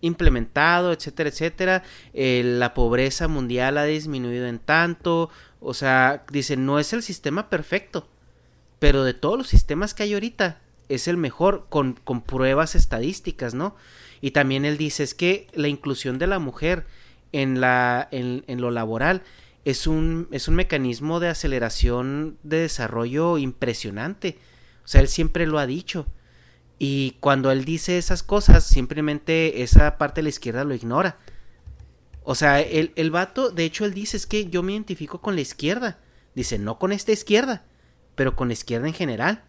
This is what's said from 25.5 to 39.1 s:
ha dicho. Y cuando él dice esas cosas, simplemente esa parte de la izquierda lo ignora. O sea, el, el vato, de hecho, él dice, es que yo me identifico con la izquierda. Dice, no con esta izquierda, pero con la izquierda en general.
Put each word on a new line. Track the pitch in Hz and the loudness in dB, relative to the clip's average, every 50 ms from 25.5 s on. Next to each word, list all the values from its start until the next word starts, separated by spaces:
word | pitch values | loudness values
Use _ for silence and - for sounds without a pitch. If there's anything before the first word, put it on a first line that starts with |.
| 156 151 | 0 -2
ha | 143 | -2
dicho. | 127 131 175 - - - 175 147 - - - _ _ _ - - - _ _ _ _ _ _ | -2 -4 -6 -8 -8 -10 -8 -8 -8 -10 -12 _ _ _ -20 -20 -20 _ _ _ _ _ _
Y | 139 139 139 139 135 131 - - | -4 -2 -2 -2 -2 -4 -6 -2
cuando | - 143 139 135 131 135 | 0 2 2 2 2 2
él | 131 135 135 | 0 0 0
dice | 143 165 160 - 185 180 180 | -4 -6 -4 -4 -2 -2 -2
esas | 175 - 185 - - | 2 0 0 0 0
cosas, | - 202 208 - - - - - | 0 0 6 10 10 10 10 10
simplemente | - - 139 127 120 147 151 151 151 147 147 - - 160 160 160 160 - 113 127 | 8 6 6 6 0 -4 -4 -2 -2 -4 -4 -2 -2 0 2 2 0 0 -2 0
esa | 120 - - 147 151 147 - | 8 10 10 10 10 4 0
parte | 151 143 - 165 | -2 -2 0 -2
de | 151 | -4
la | 151 | -4
izquierda | 143 - - 123 113 123 139 | -4 -6 -8 -6 -6 -4 -4
lo | 147 131 | -4 -4
ignora. | 113 117 117 120 151 190 180 - - _ - - - - - - - _ - - - - - - _ _ _ - - - | -4 -4 -4 -2 0 0 -2 -4 -8 _ -20 -18 -18 -18 -20 -20 -20 _ -20 -20 -20 -20 -20 -20 _ _ _ -20 -12 -8
O | - 131 | -6 -4
sea, | - 151 143 139 143 | 2 4 4 4 4
el, | - - - 156 160 165 - | 2 2 0 0 0 0 -2
el | - 160 160 | -2 -2 0
vato, | 151 175 190 190 - 254 269 240 | 0 0 -2 -2 -2 -2 -2 -2
de | 190 170 165 | 0 -2 -4
hecho, | 165 - - 214 | -4 -2 -4 -4
él | 208 185 | -4 -4
dice, | 196 214 - - 196 | -6 -8 -8 -6 -8
es | - - | -6 -4
que | 208 214 208 175 | -4 -4 -4 -2
yo | 170 180 175 | -4 -4 -2
me | 190 202 | -2 -4
identifico | 214 208 - 180 - 156 147 - 175 | -6 -6 -8 -10 -10 -10 -12 -12 -10
con | - 214 196 | -6 -4 -4
la | 165 | -4
izquierda. | 135 - - - 143 156 196 240 247 214 165 - _ _ _ - _ _ _ | -4 -6 -8 -6 -4 -4 -2 -2 -4 -6 -8 -10 _ _ _ -20 _ _ _
Dice, | 131 120 - 120 104 | -8 -6 -4 -4 -4
no | 101 104 113 - | -4 -6 -6 -4
con | 185 185 | -2 -2
esta | 208 196 - - | -2 -2 0 -2
izquierda, | 214 214 - - 208 220 269 269 233 - - _ _ _ _ _ _ _ _ _ _ | -2 -2 0 2 2 2 2 0 -4 -6 -8 _ _ _ _ _ _ _ _ _ _
pero | - 135 131 - | -2 0 0 0
con | - 131 120 | 0 -2 -2
la | 113 | -4
izquierda | - - - 117 117 127 156 | -4 -6 -4 -4 -4 -4 -4
en | 165 | -4
general. | - 180 143 | -4 -6 -6